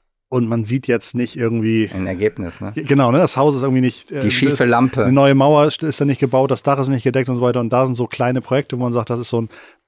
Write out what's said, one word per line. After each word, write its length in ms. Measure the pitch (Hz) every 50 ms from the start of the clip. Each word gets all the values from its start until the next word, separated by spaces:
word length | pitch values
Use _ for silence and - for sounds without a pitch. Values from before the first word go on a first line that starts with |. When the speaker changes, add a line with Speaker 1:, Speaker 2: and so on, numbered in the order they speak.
| _ _ _ _ _ -
Speaker 1:
und 180 | 131 127 120 110
man 160 | 117 117 110
sieht 240 | 107 123 135 - -
jetzt 260 | 117 110 - - -
nicht 220 | 123 123 - -
irgendwie 540 | 131 117 113 117 113 107 110 110 110 110 98
Speaker 2:
Ein 140 | - 95 95
Ergebnis, 560 | 95 92 87 104 107 - - 92 85 - -
ne? 100 | 101 101 107
Speaker 1:
Ge-, 100 | 156 156
genau, 280 | 139 143 143 135 117
ne? 60 | 127 160
Das 180 | 185 131 -
Haus 180 | 127 139 151 139
ist 60 | 127
irgendwie 200 | 131 135 131 127
nicht, 280 | 127 123 - - - -
äh, 100 | 170 139
Speaker 2:
Die 100 | 131 104
schiefe 340 | 123 - 135 135 143 - 131
Speaker 1:
ist 60 | 120
Speaker 2:
Lampe. 320 | 117 120 131 127 - 127 104
Speaker 1:
eine 80 | 127
neue 220 | 135 139 139 139 135
Mauer 320 | 135 131 147 151 147 147
ist, 160 | 156 - -
ist 180 | 160 151 - -
da 60 | 147
nicht 140 | 143 131 -
gebaut, 300 | 143 123 131 131 135 135
das 120 | 131 -
Dach 160 | - 143 139 139
ist 100 | 131 131
nicht 140 | 139 120
gedeckt 260 | - 135 120 135 123 127
und 80 | 127
so 60 | 120
weiter. 180 | 123 123 123 123
Und 80 | 117 110
da 160 | 123 127 131
sind 120 | 131 123
so 100 | 117 120
kleine 340 | - - - 123 123 127 127
Projekte, 380 | - - 131 143 135 - 139 123
wo 40 |
man 120 | 123 120 117
sagt, 160 | 120 107 -
das 80 | 120 120
ist 100 | 117 -
so 140 | 123 117
ein 80 | 113 110 - - - - _ _ _